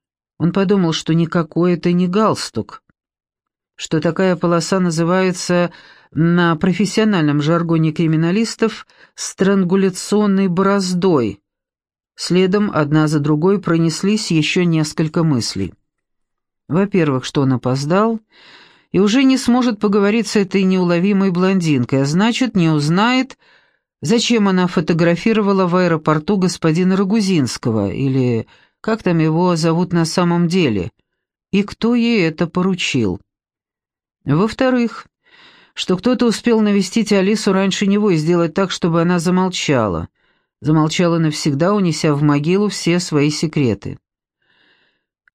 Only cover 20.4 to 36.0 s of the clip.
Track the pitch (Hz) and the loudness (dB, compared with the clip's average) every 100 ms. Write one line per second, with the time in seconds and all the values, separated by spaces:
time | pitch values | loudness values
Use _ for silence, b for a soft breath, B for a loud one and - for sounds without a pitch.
20.4 | 196 196 190 185 180 170 190 196 196 175 | 0 0 0 2 0 0 0 0 0 0
21.4 | 190 190 165 139 120 135 139 170 226 226 | 0 0 0 0 0 0 0 0 0 0
22.4 | 262 190 165 151 147 175 226 254 262 - | -2 2 2 2 0 0 2 0 -2 -10
23.4 | b b b b _ _ 147 233 - 233 | b b b b _ _ -2 0 2 2
24.4 | 202 185 180 185 156 165 170 175 226 220 | 2 2 0 0 0 2 2 2 0 0
25.4 | 202 196 180 180 180 160 156 156 151 202 | 2 0 2 2 2 0 0 -2 0 0
26.4 | 180 - 165 160 185 190 196 226 190 175 | -2 0 0 2 2 0 0 0 0 0
27.4 | 123 - 123 110 101 - 135 131 123 113 | 0 -4 -4 -2 -2 -2 -2 0 0 -2
28.4 | 110 b b b - 220 190 165 156 160 | -6 b b b -6 -4 0 0 2 2
29.4 | 180 170 165 165 175 170 160 - 175 170 | 0 0 0 0 0 0 0 0 0 2
30.4 | 170 185 147 104 82 - _ _ _ _ | 0 2 0 0 -4 -10 _ _ _ _
31.4 | _ 196 202 - 226 240 233 226 160 156 | _ -2 -2 -4 -2 0 0 2 0 -2
32.4 | 170 180 185 180 - 135 107 85 - _ | -4 -2 -2 -2 -2 -2 -2 -4 -10 _
33.4 | _ _ _ _ _ _ _ _ - 147 | _ _ _ _ _ _ _ _ -2 0
34.4 | 214 - 262 254 233 - - _ b b | 0 0 0 0 -2 -6 -20 _ b b
35.4 | b b b - - 180 | b b b -8 -4 -2